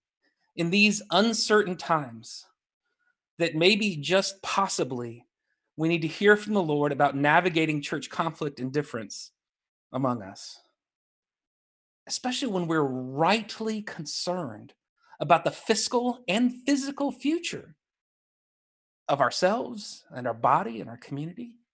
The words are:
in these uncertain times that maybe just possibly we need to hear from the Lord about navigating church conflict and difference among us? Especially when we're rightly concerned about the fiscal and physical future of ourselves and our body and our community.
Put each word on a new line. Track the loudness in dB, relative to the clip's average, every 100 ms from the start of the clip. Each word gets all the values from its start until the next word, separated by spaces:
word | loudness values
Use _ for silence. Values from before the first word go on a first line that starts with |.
| _ _ _ _ _ -4
in | 0
these | 4 4 4 0
uncertain | 2 2 2 2 4 2 -4
times | -2 -2 -2 -12 -16 -18 -20 _ _ _ _ _ _ _ _ -4
that | -2
maybe | 4 4 4 0 -4
just | 2 2 2 -6
possibly | -2 0 0 0 -2 -4 -8 -12 _ _ _ _ _ -2
we | 0
need | 0
to | -2
hear | 4 6 6
from | 4
the | 0
Lord | 2 2 2
about | 2 2 4
navigating | 6 6 4 2 0 -2
church | -4 -8 -6
conflict | -4 -4 -4 -8 -6
and | -4
difference | -4 -4 -8 -10 -14 -16 _ _ _ _ _ _
among | -2 -2 -2
us? | -8 -16 -18 -20 _ _ _ _ _ _ _ _ _ _ _ _ _ _ -10
Especially | -6 -4 -4 -2
when | -2 0
we're | 2
rightly | 0 -2 -6 0 2 2 -2 -8 -6 -6
concerned | -8 -12 -10 -6 -4 -4 -6 -10 -18 _ _ _ _ -8
about | 4 4
the | 4
fiscal | -4 -2 0 0 0 0 -4 -2
and | 0 0 0 0
physical | 0 -2 -4 -6
future | -2 -2 -2 -4 -10 -14 _ _ _ _ _ _ _ _ _ _ _ _ _ -2
of | 2
ourselves | 2 2 2 2 -4 -10 -12 -16 _
and | -6 -4
our |
body | 0 2 2 2 -8
and | -12
our | -14
community. | -12 -10 -10 -12 -16 -18 _